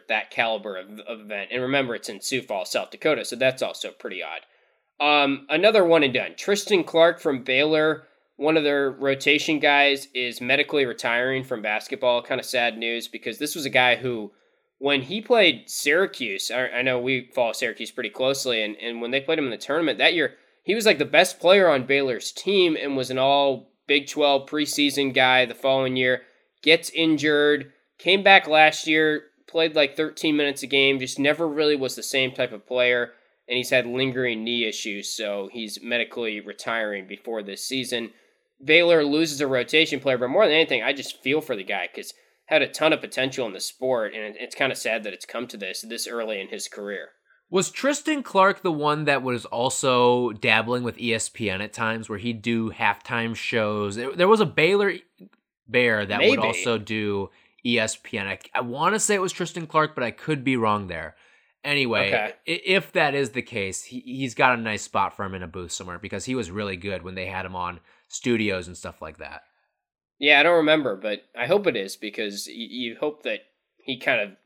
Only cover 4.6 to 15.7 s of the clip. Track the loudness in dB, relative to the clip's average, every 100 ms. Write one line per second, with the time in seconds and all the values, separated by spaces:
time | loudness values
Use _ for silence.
4.6 | _ _ _ -2 2 4 4 0 -2 2
5.6 | 6 6 6 6 4 2 -4 -6 -2 -2
6.6 | 2 0 2 4 4 4 -2 -2 0 2
7.6 | 4 4 2 0 -6 _ _ -4 0 2
8.6 | 2 2 0 -2 -2 0 2 2 2 2
9.6 | 4 4 4 2 -4 -6 -6 -4 0 0
10.6 | 2 0 0 -2 -2 0 0 -2 -4 -6
11.6 | -4 -4 -6 -2 0 0 0 -6 -4 -2
12.6 | -2 -2 -4 -4 -6 -10 -10 -8 -8 -6
13.6 | 0 2 4 2 -2 -6 -8 -14 _ _
14.6 | _ _ -2 0 -2 -8 2 6 6 4
15.6 | -4